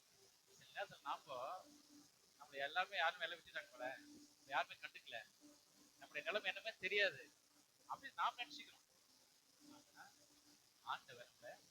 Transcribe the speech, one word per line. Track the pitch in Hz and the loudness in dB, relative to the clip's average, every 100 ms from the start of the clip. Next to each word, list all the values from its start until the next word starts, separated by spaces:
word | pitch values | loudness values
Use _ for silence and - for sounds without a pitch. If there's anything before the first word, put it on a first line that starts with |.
| - - - - - - | -20 -20 -20 -20 -20 -20
சில | 143 | -10
நேரத்துல | 175 196 - | -4 -4 -4
நாம, | 139 170 - 127 135 185 294 - - - - - - - | -4 -4 -2 -4 -4 -6 -8 -20 -20 -20 -20 -20 -20 -20
நம்மளை | 147 139 | -8 0
எல்லாமே | 139 170 190 196 | 2 4 4 6
யாருமே | 165 170 | 4 4
எல்லாம் | 165 170 | 0 -4
விட்டுட்டாங்க | - 165 151 | -6 -6 -6
போல, | - 127 127 98 101 - - - | -4 -4 -6 -10 -18 -20 -20 0
யாருமே | 143 180 | 2 2
கண்டுக்கல, | 185 151 180 - 120 - - 147 147 - - - - | -2 -10 -12 -8 -8 -8 -16 -20 -20 -20 -20 -20 -18
நம்முடைய | 143 147 151 | -8 -4 2
நிலைமை | 202 202 | 2 2
என்னமே | 185 226 - | 0 -2 -2
தெரியாது | 185 208 196 151 160 - - - - - - | 4 8 6 6 -10 -18 -20 -20 -20 -14 -8
அப்படின்னு | 143 269 | -6 -6
நாம் | 202 196 240 | 2 2 2
நினைச்சுக்கிறோம். | 247 285 - - - - - - - - - - 302 | -4 -8 -12 -16 -20 -20 -20 -20 -20 -20 -20 -20 -20
ஆனா, | - - - 156 - - - - - - - | -20 -20 -18 -18 -20 -20 -20 -20 -20 -20 -8
ஆண்டவர் | 123 147 - 123 120 | -2 -2 -4 -14 -14
நம்மளை | - 123 - - | -14 -14 -14 -16